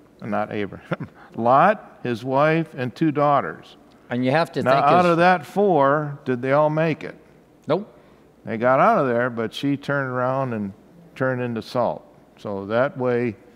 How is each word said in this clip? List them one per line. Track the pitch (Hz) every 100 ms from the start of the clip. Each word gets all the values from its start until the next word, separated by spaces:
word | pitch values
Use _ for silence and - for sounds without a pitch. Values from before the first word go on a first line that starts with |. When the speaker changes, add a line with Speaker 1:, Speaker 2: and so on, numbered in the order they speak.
| _ _
Speaker 1:
not | 117 101 104
Abraham, | 107 98 95 - - 135 -
<laughs> | -
Lot, | - 117 139 185 214 - -
his | 123 113
wife, | 127 135 156 165 160
and | 143 123
two | - 160
daughters. | 143 147 139 85 - - - - _ -
Speaker 2:
And | 123
you | 127
have | 151 165
to | 147
Speaker 1:
Now, | 123
Speaker 2:
think | 135 143
Speaker 1:
out | 175
Speaker 2:
as | 175
Speaker 1:
of | 170
that | 180 180
four, | 135 196 202 156 139 151 147 143
did | 131 123
they | 131
all | 143 151
make | 156 165 151
it? | - - - _ _ _ -
Speaker 2:
Nope. | 175 220 - _ _ _ _ 104
Speaker 1:
They | 104
got | 123 131
out | 196 214
of | 131
there, | 117 123
but | 117 110
she | - 143 139
turned | - 143 131
around | 127 127 135 131
and | 110 101 - _ - - -
turned | 131 123
into | 123 113
salt. | - 123 104 76 - - _ _
So | 107 98 98
that | 117 143 139
way, | 123 120 120 98 -